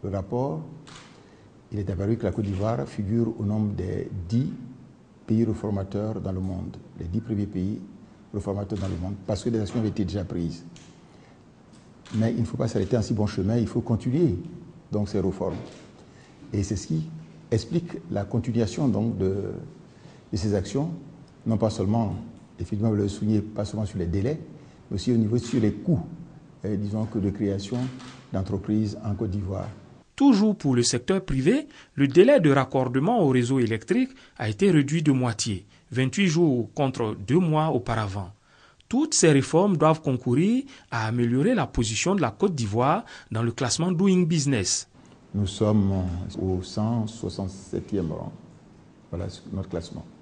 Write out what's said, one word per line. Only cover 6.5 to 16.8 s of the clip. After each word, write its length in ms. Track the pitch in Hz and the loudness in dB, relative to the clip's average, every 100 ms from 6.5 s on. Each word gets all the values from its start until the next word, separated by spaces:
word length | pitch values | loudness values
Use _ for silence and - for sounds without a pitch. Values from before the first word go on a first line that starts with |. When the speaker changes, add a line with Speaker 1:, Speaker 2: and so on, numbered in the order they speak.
| 90 90 92 - - | -6 -8 -12 -18 -14
Speaker 1:
les 80 | 85 | -6
dix 160 | 98 | -6
premiers 240 | 107 107 101 | -4 -4 -2
pays 340 | 95 92 107 - - - - - | -2 -4 -4 -10 -20 -20 -20 -10
réformateurs 460 | 104 101 101 98 104 | -6 -4 -4 -4 -4
dans 80 | 95 | -4
le 80 | 90 | -4
monde, 180 | 90 101 - | -6 -8 -4
parce 160 | 98 | -2
que 80 | 127 | 0
des 80 | 113 | -2
actions 180 | 98 120 | -2 -2
avaient 120 | 107 | -2
été 160 | - 92 | -2 -2
déjà 180 | 101 | -4
prises. 420 | 87 87 85 - - - - - - - - - - - - - - - - 110 | -4 -4 -4 -6 -16 -20 -20 -20 -20 -20 -20 -20 -20 -20 -20 -20 -20 -20 -8 0
Mais 180 | 113 | 0
il 60 | 113 | 0
ne 60 | 113 | -2
faut 120 | - | -2
pas 100 | 120 | -2
s'arrêter 300 | 113 98 120 | 0 0 0
en 60 | |
si 100 | 104 | 0
bon 140 | 107 104 | 0 0
chemin, 300 | - 95 117 | 0 0 2
il 100 | 101 | 0
faut 140 | 127 | -2
continuer 540 | - 113 - 131 170 92 - - - - - | 0 -2 0 2 2 0 -6 -14 -18 -20 -6
donc 160 | 104 104 | -4 -2
ces 120 | 104 | 0
réformes. 400 | 95 92 90 - - - - - - - - - - | -2 -2 -4 -6 -10 -18 -20 -20 -20 -20 -20 -20 -6
Et 120 | 104 | -4
c'est 140 | 98 | -2
ce 100 | 101 | -4